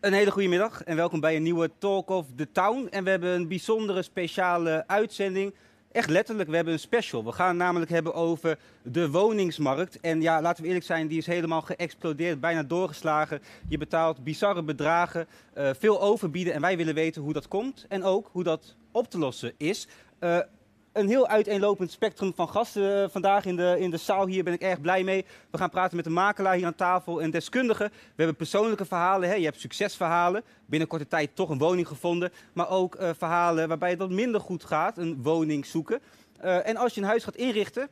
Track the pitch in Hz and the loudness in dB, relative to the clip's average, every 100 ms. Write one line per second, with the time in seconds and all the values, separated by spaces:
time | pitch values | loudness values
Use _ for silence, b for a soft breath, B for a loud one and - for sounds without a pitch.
0 | 202 196 202 190 196 175 220 - - 160 | 2 4 4 4 2 2 0 -4 -6 -2
1 | 170 170 156 160 160 170 165 - 202 196 | 0 0 0 0 0 0 0 -2 0 0
2 | - 190 143 123 151 - 190 247 240 196 | 0 -4 -4 -8 -4 0 2 0 -4 -4
3 | 185 190 175 180 175 180 - 220 214 185 | 0 0 2 0 -2 -4 0 0 0 -2
4 | 175 - 170 - 180 175 165 160 - 196 | -4 -6 -6 0 0 2 0 -2 0 0
5 | 220 - 196 190 196 - b b b 240 | 0 -2 -2 -2 -4 -6 b b b -2
6 | 226 165 - 220 160 165 165 160 - 233 | 2 2 2 -4 0 0 0 -2 0 -2
7 | - 123 110 117 180 175 180 175 165 170 | 0 -6 -6 0 0 2 0 0 0 0
8 | 160 160 170 165 165 151 B B 123 127 | 0 -2 0 0 -2 -4 B B -6 -2
9 | 165 151 214 214 185 160 143 135 180 - | 0 4 4 4 0 0 0 0 -2 -4
10 | 170 160 160 160 165 175 160 180 - 160 | -2 0 2 2 2 -2 -2 -4 -2 -4
11 | 156 160 156 175 165 160 - - 175 - | -2 -4 -2 -2 0 -2 -4 -6 -8 -6
12 | 165 151 170 151 165 165 143 170 185 151 | -6 -2 -4 -2 -2 -2 -2 -2 -2 -4
13 | 160 151 147 147 B B B 151 151 165 | -2 0 0 -4 B B B -6 -2 0
14 | 165 151 131 156 202 185 156 151 147 170 | 0 0 -6 -2 0 0 -4 -2 2 2
15 | 175 170 160 B B - 139 135 214 208 | 2 -2 -8 B B -2 -2 2 2 4
16 | 202 208 180 156 180 147 165 185 165 151 | 4 2 0 -2 -2 0 0 2 0 0
17 | 160 160 143 151 - 190 254 269 - 196 | -2 -2 -6 -6 -4 -4 -4 -10 -8 -2
18 | 190 190 220 180 175 160 - - _ 226 | 2 0 -2 -4 -2 -2 -4 -20 _ -4
19 | 240 185 143 - 117 - 151 208 - B | -4 -2 -4 -4 -10 -4 -4 -4 -8 B
20 | B _ 175 170 - _ _ _ _ - | B _ 0 0 0 _ _ _ _ -2
21 | 196 254 240 220 202 202 202 196 180 - | 2 4 6 4 2 2 2 0 -2 -2
22 | 220 - 196 175 170 208 226 208 196 202 | -4 -2 -4 -2 -2 -2 -2 -2 0 2
23 | 196 196 196 202 196 175 180 180 185 165 | 0 0 2 2 2 0 2 2 0 -2
24 | - 196 190 185 175 175 190 180 151 190 | 0 0 2 0 -2 -2 -2 -2 0 0
25 | 190 190 185 B B 165 180 180 180 170 | 2 -2 -2 B B -4 -2 0 0 -2
26 | 165 170 196 202 190 180 175 165 180 180 | -2 2 2 2 2 2 0 0 2 2
27 | 175 170 160 160 - 254 247 214 208 - | 0 -4 -2 -2 -2 0 2 2 -2 -6
28 | - - 165 151 160 202 220 214 190 180 | -20 0 0 0 0 2 2 0 -2 0
29 | 175 196 180 202 156 - - - 202 - | 2 4 2 2 0 -2 -12 -4 -4 0
30 | 170 170 175 196 - b - 156 160 165 | 2 4 4 0 -6 b -4 -2 0 -4
31 | 147 165 147 - 180 143 156 180 165 151 | -2 -2 -2 -2 -2 2 2 2 0 -4
32 | 175 175 175 B B 175 170 190 185 - | -2 0 -2 B B -4 0 2 0 -2
33 | 185 160 165 170 175 160 160 160 180 175 | -4 -2 0 2 4 2 0 0 0 -2
34 | 190 185 247 214 - 180 - 156 175 220 | -2 0 0 0 -2 -8 -2 0 0 -2
35 | 170 143 127 165 156 151 139 165 151 240 | -6 -2 0 2 2 -2 -2 -6 -4 -6
36 | B B B _ 185 185 - 220 240 214 | B B B _ 0 0 0 0 0 0
37 | 196 226 214 - 254 214 196 - 277 | 0 0 -2 -4 -2 0 -2 -4 -8